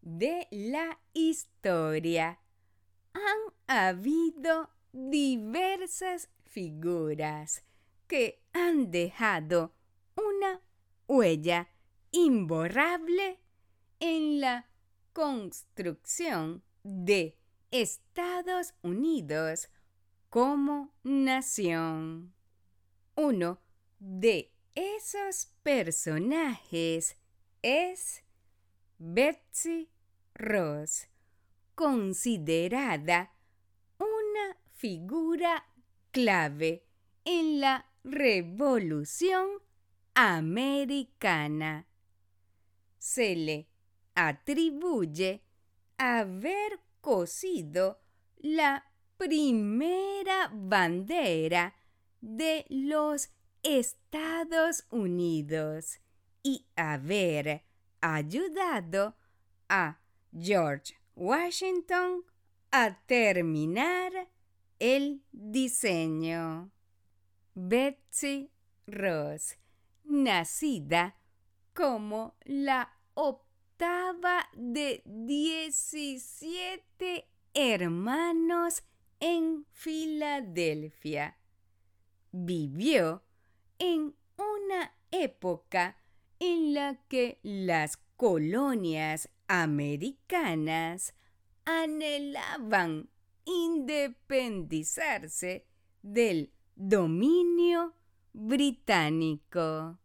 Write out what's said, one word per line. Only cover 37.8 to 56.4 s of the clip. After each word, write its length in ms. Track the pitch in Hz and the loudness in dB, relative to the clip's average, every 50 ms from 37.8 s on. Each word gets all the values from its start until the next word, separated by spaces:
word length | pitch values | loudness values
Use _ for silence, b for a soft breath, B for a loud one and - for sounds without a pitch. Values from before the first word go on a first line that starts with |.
| - _ _ _ _ | -4 _ _ _ _
Revolución 1400 | 254 262 294 285 254 214 190 175 170 175 208 277 285 262 233 202 165 156 151 147 - - - 320 370 381 370 370 392 403 403 _ _ _ _ _ _ _ _ _ _ _ | -8 -4 2 4 4 4 4 0 -2 -4 0 2 4 4 4 2 0 -2 -2 -4 -6 -6 -2 0 2 2 2 0 0 -4 -8 _ _ _ _ _ _ _ _ _ _ _
Americana. 1700 | 254 247 208 180 160 160 160 170 220 254 269 277 285 277 247 285 285 262 - _ _ - 208 175 156 147 147 151 151 156 156 156 151 165 _ _ _ _ _ _ _ _ _ _ _ _ _ _ _ _ _ _ _ _ _ _ _ | 6 6 6 6 2 0 0 0 0 0 0 0 0 0 -2 -2 -4 -4 -6 _ _ 0 0 2 2 0 -2 -2 -2 -2 -4 -4 -6 -10 _ _ _ _ _ _ _ _ _ _ _ _ _ _ _ _ _ _ _ _ _ _ _
Se 380 | - - - - 240 208 185 | -8 -6 0 2 2 2 2
le 340 | 165 160 156 156 151 156 _ _ _ _ _ _ _ _ _ _ | 2 0 0 -2 -4 -6 _ _ _ _ _ _ _ _ _ _
atribuye 1300 | - 170 156 143 143 _ - 285 277 330 330 285 285 330 359 330 240 185 160 147 160 185 185 190 214 _ _ _ _ _ _ _ _ _ _ _ _ | 2 2 2 2 0 _ -2 2 2 2 2 0 0 -2 0 2 2 0 0 0 0 0 0 0 -4 _ _ _ _ _ _ _ _ _ _ _ _
haber 840 | 262 247 240 233 220 196 185 190 208 302 381 403 415 427 427 - _ _ _ _ | 0 2 2 2 2 0 -4 -6 -4 -2 -2 -2 -2 -4 -6 -8 _ _ _ _
cosido 1000 | - 302 254 190 175 175 - - - 381 359 277 170 151 147 269 285 285 311 - _ _ _ _ _ _ _ _ | 0 2 2 2 2 0 -4 -6 -4 -4 -4 -4 -4 -4 0 2 2 2 0 -4 _ _ _ _ _ _ _ _
la 480 | - 294 311 320 311 285 277 277 - _ _ _ _ _ _ _ | -4 -2 0 2 4 2 2 0 -6 _ _ _ _ _ _ _
primera 1300 | 381 311 311 302 302 277 240 220 208 202 208 233 294 330 359 370 392 392 392 403 392 381 381 381 370 - 208 | -2 0 2 2 4 4 4 2 2 0 0 0 0 0 0 0 -2 -2 -4 -4 -2 -2 0 0 0 -2 -4
bandera 1200 | 214 196 190 214 196 185 170 165 175 190 208 311 349 302 208 170 160 160 160 175 175 170 185 - _ _ - _ _ _ _ _ _ | -10 -4 2 2 4 4 4 2 -2 -4 -2 -2 0 2 2 2 2 2 2 2 2 2 0 -4 _ _ -20 _ _ _ _ _ _
de 440 | - 220 220 220 311 320 311 311 - - | -16 -14 -8 -4 0 0 0 -2 -4 -6
los 600 | - 269 269 285 302 302 302 302 302 294 - - - _ _ _ _ _ _ | -4 -4 -2 0 2 2 2 2 0 -2 -4 -8 -10 _ _ _ _ _ _
Estados 1200 | - 294 262 233 - - _ _ _ - 302 311 320 330 330 330 320 330 330 320 339 320 - - _ | 2 2 2 2 2 -4 _ _ _ -8 -6 -4 -4 -2 -4 -4 0 2 2 4 4 2 -2 -8 _
Unidos 1120 | - 240 208 185 175 180 175 170 165 156 147 147 156 156 156 156 156 156 165 - - - _ _ _ _ _ _ _ _ | -4 -2 -2 0 0 0 0 0 0 0 -2 -2 -2 -2 -2 -2 -4 -6 -8 -10 -12 -14 _ _ _ _ _ _ _ _